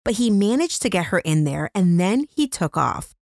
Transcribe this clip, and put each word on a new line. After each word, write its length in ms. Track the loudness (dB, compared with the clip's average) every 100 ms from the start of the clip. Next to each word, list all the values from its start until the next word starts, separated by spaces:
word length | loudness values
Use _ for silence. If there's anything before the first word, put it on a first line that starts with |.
but 120 | -4
he 140 | 0 2
managed 520 | 2 2 2 -2 -2
to 80 | -2
get 160 | -2
her 140 | -2 -2
in 260 | 0 0
there, 260 | 0 -2 -4
and 260 | 0 2 4
then 280 | 2 0 -2
he 120 | -2 -2
took 280 | -2 -4
off. 400 | -2 -2 -4 -10 _